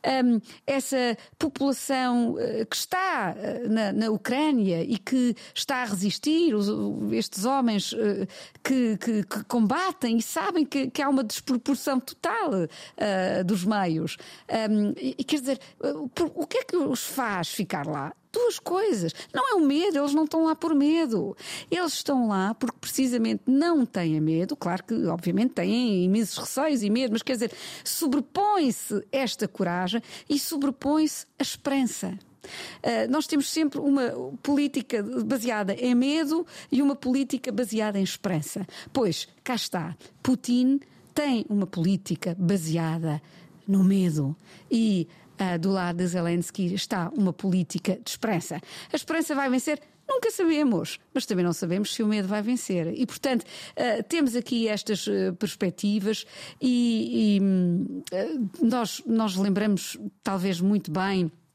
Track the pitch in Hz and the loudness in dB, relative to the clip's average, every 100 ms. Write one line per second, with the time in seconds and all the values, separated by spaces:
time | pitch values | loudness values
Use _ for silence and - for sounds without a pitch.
0 | - 262 247 226 - - - 277 - 269 | 0 2 4 2 0 -12 -2 -2 0 0
1 | 247 220 - _ 311 - 277 269 - 262 | 0 -2 -10 _ -4 0 0 0 -2 0
2 | 254 240 233 - 233 220 226 - - 370 | 2 2 2 0 -2 -2 -4 -4 -2 -2
3 | 381 294 190 170 208 - 240 220 208 202 | 0 0 -2 -4 -6 -4 0 0 0 0
4 | 220 220 - 254 311 262 190 170 214 226 | 0 -2 0 0 2 2 2 0 0 -4
5 | - 262 247 - - - - 254 240 196 | 0 2 2 0 -6 -6 -2 -2 -2 0
6 | 196 - 294 320 330 214 202 214 208 - | -2 0 0 4 4 4 2 0 -2 -2
7 | 208 226 - - 220 269 240 208 - 226 | 0 0 -2 -2 0 2 2 0 -2 -2
8 | 214 190 190 - - - - 269 233 208 | 0 0 -4 -8 -20 -10 0 2 2 0
9 | 233 214 - 214 - 240 208 285 370 349 | 0 0 -2 -6 -2 2 2 2 0 -2
10 | 240 226 - 330 403 349 285 277 262 - | 0 0 0 -2 0 0 0 0 -2 -2
11 | 285 269 214 - - 247 - 269 - 262 | 0 2 0 -6 -2 -2 0 -2 0 -2
12 | - - 330 453 349 190 160 - - - | -2 -6 -4 -2 0 0 -2 -6 -18 -4
13 | 208 190 185 - 180 202 185 208 180 160 | -2 0 0 0 0 0 2 0 0 0
14 | 165 - - - - 226 220 214 208 - | -4 -8 -16 -20 -6 -2 2 2 2 -2
15 | 262 - 262 302 254 269 - - 277 294 | -6 -4 -2 -2 -2 -4 -6 -6 -6 -4
16 | 262 - 339 349 302 480 - 359 277 254 | -8 -4 -4 -2 -2 -4 0 -2 0 -2
17 | - - 240 190 165 - 190 165 147 147 | -4 -4 -2 -2 -2 -4 -4 -2 -4 -4
18 | 139 - _ 440 480 - - 359 427 226 | -6 -10 _ 0 0 0 -2 0 2 0
19 | 165 - - - 523 415 285 285 392 294 | -2 -4 -8 -2 2 4 4 4 2 2
20 | 285 294 302 330 320 320 339 294 285 330 | 2 2 2 2 2 2 2 4 4 4
21 | 302 214 180 - - - - 339 339 - | 2 0 -2 -8 -12 -12 -4 -2 -2 -2
22 | - 269 226 190 190 226 240 - - - | 0 2 2 2 0 0 -4 -4 -6 0
23 | 262 240 226 214 - 269 339 320 240 190 | 2 2 0 0 2 4 4 4 2 0
24 | 165 156 156 160 185 285 175 185 - 226 | 0 2 2 2 0 -2 -2 -2 -2 -2
25 | 175 170 175 185 247 - 180 226 247 185 | 0 0 0 2 0 0 0 0 2 2
26 | 180 214 208 - - - 311 269 202 226 | 2 2 0 -4 -6 -2 0 2 2 0
27 | 262 214 - 247 233 - - - - - | 0 -2 -2 -2 -2 -6 -16 -12 -8 -2
28 | 320 277 240 - 403 403 277 - - 208 | 0 0 0 0 2 4 2 0 -4 -4
29 | - 269 247 - 214 - 180 175 180 226 | -2 -2 -2 -2 -6 -2 -2 0 -2 -2
30 | - - - 285 - 311 277 269 277 311 | -6 -20 -4 -2 -2 -2 -2 -2 0 2
31 | 311 - - _ 269 - - 277 247 - | 2 -2 -14 _ -6 -4 -2 2 0 -2
32 | 185 190 - _ - - - - - 233 | -8 -8 -16 _ -18 -16 -16 -6 -2 0
33 | 226 285 - 302 269 320 302 277 285 277 | 0 0 0 0 0 0 0 0 2 2
34 | 240 127 131 269 - 285 285 277 - 226 | 2 -4 -8 -6 0 2 2 -2 -2 -4
35 | 208 247 220 254 240 214 196 196 247 240 | -2 -4 -2 -2 -2 -2 -2 0 2 4
36 | 262 311 285 320 339 - - 254 277 277 | 4 2 0 -2 -2 -12 -2 2 2 2
37 | 254 262 277 247 254 202 240 220 214 202 | 0 0 0 -2 -2 -2 -2 0 0 0
38 | 190 - 202 160 151 202 190 - - 277 | 0 -2 -2 -2 -2 -8 -10 -12 -4 0
39 | 214 156 - _ - 240 - 180 165 160 | 0 0 -8 _ -6 -4 -4 -4 -6 -10
40 | - _ - 247 - 247 254 277 - - | -18 _ 0 0 2 2 4 2 -2 -20
41 | - - 294 240 - 202 190 180 170 190 | -6 -2 0 0 0 -2 0 0 2 0
42 | - 165 180 175 175 196 160 165 160 165 | -2 -4 -4 -2 0 0 0 -2 -2 -2
43 | 160 151 - - - - - 196 190 196 | -2 -4 -8 -20 -20 -14 0 4 6 4
44 | 180 151 139 160 - - - 233 220 190 | 2 2 -2 -4 -12 -20 -2 2 4 2
45 | 160 - - - 190 170 190 190 175 170 | -2 -10 -20 -4 -2 0 0 0 0 0
46 | 180 180 170 175 175 - 180 190 - 202 | -2 0 0 0 -2 -4 -2 -2 -2 -2
47 | 170 285 190 - 196 185 170 180 - 185 | -2 0 0 0 0 0 0 -2 -2 -4
48 | - - - 180 - 156 - - - 302 | -6 -6 -2 -2 -2 -12 -12 -18 -6 -6
49 | - 330 320 277 269 254 311 294 - _ | -2 -2 0 0 0 0 0 -4 -6 _
50 | - 523 453 415 330 302 294 185 165 - | -4 0 0 0 2 4 2 2 -2 -10
51 | _ 269 - 190 175 165 175 185 208 - | _ -6 0 2 2 0 -2 -2 -2 -2
52 | 214 214 190 208 208 247 - 180 165 - | 0 0 0 -2 -2 -2 0 -2 -2 -2
53 | 254 - 269 247 - - - - 247 214 | -4 -2 -2 -2 -4 -16 -14 -4 -2 -2
54 | 214 330 277 240 - 233 220 208 - 202 | 0 0 2 0 -2 0 0 -2 -2 -4
55 | - 202 190 180 208 - 185 - 208 208 | 0 0 0 -2 -6 -2 -4 0 0 0
56 | 196 214 - - - - 254 247 240 220 | 0 -4 -6 -18 -18 -2 2 4 2 2
57 | 233 233 214 202 196 185 180 175 - - | 0 2 4 4 4 4 4 2 -2 -6
58 | - 180 226 302 202 - 233 247 220 - | -6 -4 -4 -4 -4 0 2 2 -2 -6
59 | - 226 214 185 202 196 214 185 - - | -2 0 0 0 0 2 2 0 -2 -10
60 | 208 _ - 196 190 175 190 208 - 156 | -12 _ -4 0 0 2 2 2 0 -2
61 | 190 190 165 - _ | 0 2 0 -4 _